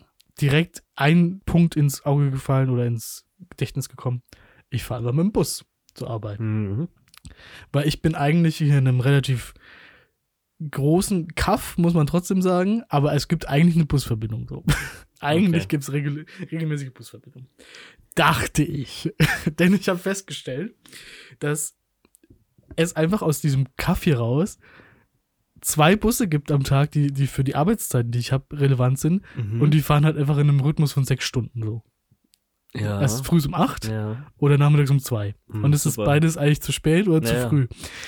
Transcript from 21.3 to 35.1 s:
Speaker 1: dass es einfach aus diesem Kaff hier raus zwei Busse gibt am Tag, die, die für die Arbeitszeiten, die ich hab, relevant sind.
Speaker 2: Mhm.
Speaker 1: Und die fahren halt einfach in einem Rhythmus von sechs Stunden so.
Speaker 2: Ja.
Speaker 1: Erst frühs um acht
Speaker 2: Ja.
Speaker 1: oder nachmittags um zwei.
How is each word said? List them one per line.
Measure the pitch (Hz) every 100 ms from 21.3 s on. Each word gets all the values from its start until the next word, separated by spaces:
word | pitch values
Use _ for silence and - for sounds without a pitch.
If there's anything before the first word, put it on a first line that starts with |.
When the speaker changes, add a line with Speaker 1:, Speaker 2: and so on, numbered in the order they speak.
| -
Speaker 1:
dass | 147 151 - _ _ _ _ _ _ - _ _ - -
es | 170 -
einfach | 160 208
aus | 165 147
diesem | 151 135 135 -
Kaff | - 180
hier | - 127
raus | 117 131 208 - _ - - _ _ _ _ _ _ _
zwei | - 151 151
Busse | 208 214 240 214
gibt | 151 -
am | 147
Tag, | 135 139 147
die, | 151 143
die | 139 135
für | -
die | 135
Arbeitszeiten, | 139 165 226 - 127 120
die | 120
ich | 120
hab, | 135 -
relevant | 147 139 127 127 135
sind. | 151 185 - -
Speaker 2:
Mhm. | 104 113
Speaker 1:
Und | 147
die | 156
fahren | 139 147 156
halt | 151
einfach | 143 143
in | 147
einem | 143
Rhythmus | 139 156 147
von | -
sechs | 131 127 -
Stunden | 127 113 117
so. | 110 110 - _ _ _ _ _ _ _ _
Speaker 2:
Ja. | 117 107 101
Speaker 1:
Erst | 131 113 135
frühs | 170
um | 147
acht | 175 233 - 110
Speaker 2:
Ja. | 110 107 113 143 -
Speaker 1:
oder | 143 143
nachmittags | 147 147 139
um | 139
zwei. | -